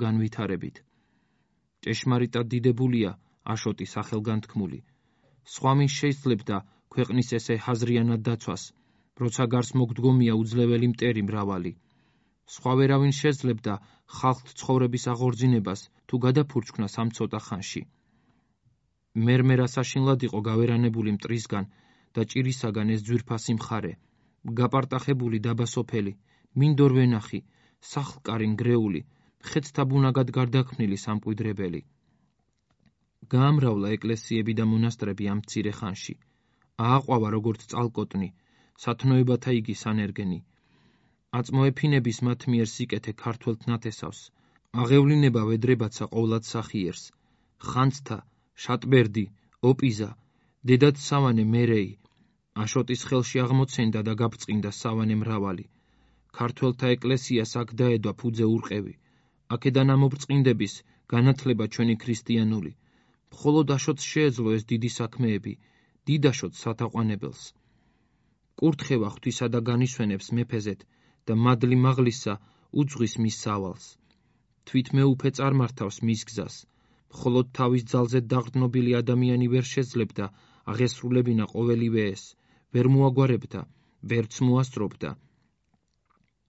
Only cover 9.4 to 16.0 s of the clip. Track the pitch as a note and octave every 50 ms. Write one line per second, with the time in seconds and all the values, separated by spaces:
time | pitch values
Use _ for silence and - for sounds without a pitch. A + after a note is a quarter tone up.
9.4 | C3 A#2+ B2 B2 A#2 - - C3 B2 A#2 A#2 A#2+ A#2 C3 B2+ B2+ B2 A2+ A2+ A2
10.4 | A2+ A2 A2+ B2 A#2+ A#2+ A#2+ A#2 A#2+ B2 A2+ - A#2+ B2 A#2 A2 G2+ G2+ G#2 G#2+
11.4 | G2+ G2 G2 F2+ F2+ F2+ E2+ _ _ _ _ _ _ _ _ _ _ _ _ _
12.4 | _ - - - - B2 C3 C3 C3+ C3+ C#3 C3+ C#3 C#3+ C#3 C#3+ - D3+ C#3+ C3+
13.4 | - B2+ A#2 A2 - A2 G2+ G2 - _ _ _ _ - - - - C3 B2+ -
14.4 | - - - - - - C3 B2+ B2+ B2 B2 A#2+ - B2+ A#2+ A#2 B2+ B2+ A#2+ A2
15.4 | B2+ C3 B2 A2+ G2 G2 F#2+ - - - _ _